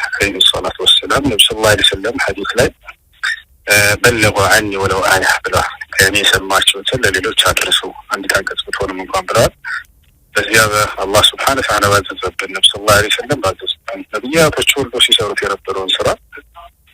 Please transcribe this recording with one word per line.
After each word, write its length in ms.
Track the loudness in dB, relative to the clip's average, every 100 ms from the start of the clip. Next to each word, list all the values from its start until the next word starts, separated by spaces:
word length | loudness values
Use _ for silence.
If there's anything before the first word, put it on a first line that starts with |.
ዐለይሂ 380 | -6 -2 -2 2
ሰላቱ 320 | 2 2 -4 -2
ወሰላም። 420 | 2 2 2 0
ነብዩ 200 | 0 2
ሰለላሁ 260 | 0 2 2
ዐለይሂ 160 | 4
ወሰለም 320 | 2 0 -4 -2
ሐዲስ 300 | -4 -4 -4
ላይ፣ 140 | 0 0 -2 -20 -20 _ -10 -8 -8 -10 _ 0
እ፣ 80 | 2 4 2
«በልጉ 400 | 2 4 2 2
ዐኒ 260 | 2 2 0 -2
ወለው 240 | -2 0
አያ» 220 | 2 2 2 -2
ብለዋል። 320 | 0 -2 -2 -8 -8
«ከእኔ 260 | 2 2 4
የሰማችሁትን 840 | 2 0 0 0 0 -2 -4 -2
ለሌሎች 400 | 0 0 -2 0
አድርሱ፣ 360 | 0 0 0 0 -2 -12 -8
አንዲት 240 | -6 -2
አንቀጽ 260 | -2 -2 -8
ብትሆንም 360 | -8 -6 -6 -8
እንኳን» 260 | -6 -6
ብለዋል። 280 | -2 2 2 0 -12 -12 -12 _ _ _ _
በዚያ 260 | -4 0 2 4
በአላህ 560 | 2 -2 -2 0 4
ስብሐነ 320 | 4 2 -2 0
ወተዓላ 260 | 0 2 2
ባዘዘብን፣ 600 | 2 0 -8 -8 -8 -8
ነብዩ 160 | 0 0
ሰለላሁ 260 | 0 2
ዐለይሂ 180 | 2 2
ወሰለም 300 | -2 -2 -2
ባዘዙብን፣ 600 | -2 -4 -6 -10 -10 -12 -8
ነቢያቶች 600 | -8 -2 2 2 2 0
ሁሉ 200 | 0 -2 0
ሲሰሩት 380 | 2 2 0 -2
የነበረውን 520 | -4 -4 -6 -6 -2
ስራ 140 | -2 0 -2 _ -20 -20 -20 -20 _ _